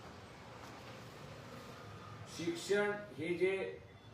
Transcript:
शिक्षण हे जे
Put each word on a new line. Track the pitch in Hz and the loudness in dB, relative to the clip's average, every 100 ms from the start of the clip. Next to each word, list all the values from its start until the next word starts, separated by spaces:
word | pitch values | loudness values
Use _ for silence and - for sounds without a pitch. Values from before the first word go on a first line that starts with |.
| - - - - - - - - - - - - - - - - - - - - - - - - | -12 -12 -12 -12 -12 -10 -10 -10 -10 -10 -10 -10 -10 -10 -10 -10 -10 -10 -10 -10 -10 -10 -8 0
शिक्षण | 170 170 - 202 208 202 - 139 | 2 2 6 8 8 4 -2 -2
हे | 170 170 | 2 6
जे | 185 190 - - - - - | 6 6 2 -4 -10 -16 -16